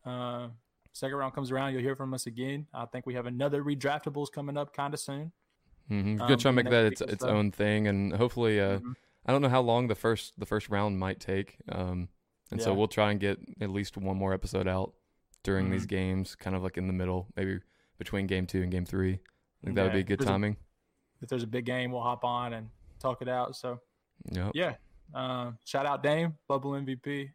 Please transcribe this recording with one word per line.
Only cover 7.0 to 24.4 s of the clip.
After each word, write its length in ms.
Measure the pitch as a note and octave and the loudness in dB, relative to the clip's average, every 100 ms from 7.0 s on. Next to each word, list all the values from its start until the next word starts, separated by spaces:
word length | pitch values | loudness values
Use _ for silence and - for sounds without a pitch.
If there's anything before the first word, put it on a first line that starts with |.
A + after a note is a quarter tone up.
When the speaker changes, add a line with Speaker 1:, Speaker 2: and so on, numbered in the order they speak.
Speaker 1:
week 80 | G#2 | -4
or 20 | |
Speaker 2:
its 80 | G#2 | -2
Speaker 1:
so. 40 | B2+ | 2
Speaker 2:
own 200 | G#2 G#2 | 4 2
thing, 380 | - G#2 G#2+ G#2+ | 2 2 4 4
and 260 | G2 G2 | 2 2
hopefully, 460 | F2+ A#2+ B2 A#2 G#2 | 2 2 4 2 4
uh, 180 | G2 G2 | 4 0
Speaker 1:
Mm-hmm. 140 | A#2+ B2 _ _ - | -4 -12 _ _ 2
Speaker 2:
I 60 | |
don't 100 | C3+ | 4
know 60 | C#3 | 6
how 100 | B2+ | 6
long 280 | A#2+ A#2 B2 | 6 4 4
the 60 | |
first, 380 | G#2+ A2+ A2+ - - | 2 2 2 -2 -10
the 80 | G#2 | -2
first 240 | G#2+ - | -2 0
round 280 | G#2 G#2 G2 | 2 2 2
might 220 | F#2+ F#2+ | -2 -4
take, 360 | - G2 G2 - - | -2 -2 -2 -10 -10
um, 380 | F#2 F#2 F2+ F2+ _ _ _ _ | -4 -2 -2 -4 _ _ _ _
and 120 | F#2+ | -2
so 80 | G#2 | 2
Speaker 1:
Yeah. 60 | G2 | 2
Speaker 2:
we'll 100 | G#2+ | 2
try 220 | - G#2 | 4 2
and 100 | G#2 | 4
get 180 | G2 G2 - - | 0 -2 -6 -8
at 80 | G#2 | -4
least 300 | F#2+ G2+ - | -2 -4 -4
one 180 | F#2+ F#2+ | -2 0
more 160 | F#2+ | 0
episode 340 | F#2+ - F#2+ F#2 | 0 0 0 2
out 280 | F#2 F#2+ - _ _ _ - | 0 -2 -6 _ _ _ -10
during 260 | - F#2+ F#2+ | 0 2 2
these 120 | F#2+ | 0
Speaker 1:
Mm-hmm. 60 | F#2 | 0
Speaker 2:
games, 460 | F#2+ F#2 F#2+ F#2 | -2 0 0 -2
kind 220 | - - F#2+ | -6 -4 -2
of, 60 | |
like, 160 | F#2 - | -2 -2
in 80 | F#2 | -2
the 80 | |
middle, 340 | F#2 F#2 F#2 F#2 - | 0 0 -2 -4 -4
maybe 240 | F#2+ F#2+ - _ _ _ | -2 -4 -6 _ _ _
between 280 | - G2+ F#2+ | -4 -2 0
game 200 | F#2+ F2+ | 0 0
two 160 | F#2+ | 0
and 80 | F#2 | 0
game 140 | F2+ F2 | -2 -2
three. 280 | F#2 F#2 | 0 0
I 500 | F#2 - _ _ _ - | 0 -6 _ _ _ -4
think 100 | F#2+ | 2
that 60 | |
would 60 | F#2+ | 2
Speaker 1:
Yeah, 60 | G2 | 2
Speaker 2:
be 40 | |
good 80 | F#2 | 2
Speaker 1:
if 40 | G2 | 2
there's 80 | B2 | 2
a 40 | |
Speaker 2:
timing. 240 | F#2+ G#2 G#2 - _ _ _ _ _ | 2 0 -2 -8 _ _ _ _ _
Speaker 1:
if 80 | B2 | -6
there's 140 | B2+ | -4
a 40 | A#2 | -2
big 180 | A#2+ A#2+ | -4 -2
game, 240 | B2+ B2 | -2 -2
we'll 80 | B2 | -2
hop 220 | A#2+ B2 | -2 -2
on 300 | B2 A#2+ A#2+ | -2 -2 -4
and 160 | A2+ A2 - - - | -6 -10 -16 -20 -4
talk 200 | C3 B2 | -2 -2
it 80 | B2 | -2
out. 260 | B2+ B2 | 0 -2
So 260 | C3 B2+ A#2+ _ _ _ _ - | -4 -8 -8 _ _ _ _ -8
Speaker 2:
Yep. 200 | F2+ | -4